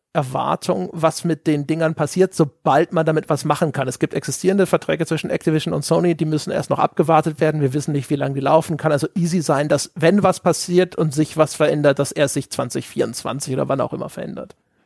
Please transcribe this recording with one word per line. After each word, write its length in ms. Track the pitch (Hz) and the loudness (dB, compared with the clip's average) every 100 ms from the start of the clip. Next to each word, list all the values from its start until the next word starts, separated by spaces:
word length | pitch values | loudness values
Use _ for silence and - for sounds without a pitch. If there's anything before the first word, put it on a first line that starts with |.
| _ | _
Erwartung, 800 | 165 131 135 131 160 - 185 180 | -4 -2 -2 -2 -2 -2 -2 -2
was 320 | 170 160 - | 0 0 0
mit 220 | 170 156 - | -4 -2 0
den 220 | 147 143 | 0 0
Dingern 260 | 160 160 | 0 0
passiert, 400 | 160 151 - 185 | 0 -4 2 0
sobald 600 | - 151 - - 143 175 | 2 0 0 2 4 4
man 120 | 170 160 | 0 0
damit 240 | 156 - | 0 0
was 160 | 147 156 | -2 0
machen 260 | 147 165 | 0 0
kann? 160 | 135 131 | -2 -6
Es 120 | - | -2
gibt 160 | - - | -4 -4
existierende 500 | - 135 185 196 185 | -6 -2 0 2 2
Verträge 400 | 160 - 156 165 | 2 0 -4 -2
zwischen 240 | 160 - | -4 -2
Activision 460 | - - 156 170 165 | -2 0 0 0 -4
und 100 | 143 | 0
Sony, 300 | 165 175 160 | 2 2 0
die 100 | 156 | 0
müssen 240 | 156 - | -2 -2
erst 220 | - 143 | -4 -2
noch 80 | 139 | 0
abgewartet 600 | - - 151 160 160 156 | 0 2 4 4 2 0
werden. 220 | 160 156 | 0 2
Wir 120 | 143 | 0
wissen 180 | 139 139 | -2 -2
nicht, 180 | 143 127 | -4 -2
wie 60 | 143 | -2
lange 180 | 139 | -2
die 60 | 139 | -2
laufen. 380 | 139 156 160 156 | 2 2 2 -2
Kann 140 | 156 | 0
also 160 | 147 156 | 0 -2
easy 280 | - 170 175 | -2 0 0
sein, 280 | 151 139 147 | 0 0 2
dass, 220 | 147 - | 0 -2
wenn 300 | - 165 202 | 0 4 4
was 160 | 190 175 | 4 2
passiert 560 | 185 165 - 175 180 - | 0 0 2 2 2 0
und 180 | 160 | -2
sich 240 | 139 147 - | 0 -2 2
was 160 | 151 | 0
verändert, 460 | - 151 147 147 139 | 2 0 4 2 2
dass 120 | 139 | 0
er 160 | - 143 | 0 0
sich 220 | - - | 0 -6
zwanzig 380 | - 123 135 123 | -6 -4 -6 -8
vierundzwanzig 680 | - 117 113 - 120 143 | -4 -4 -4 -8 -8 -4
oder 160 | 131 139 | -4 -2
wann 120 | 139 | -2
auch 120 | - | -2
immer 160 | - - | -6 -10
verändert. 460 | - - - - - _ _ | -10 -12 -12 -14 -18 _ _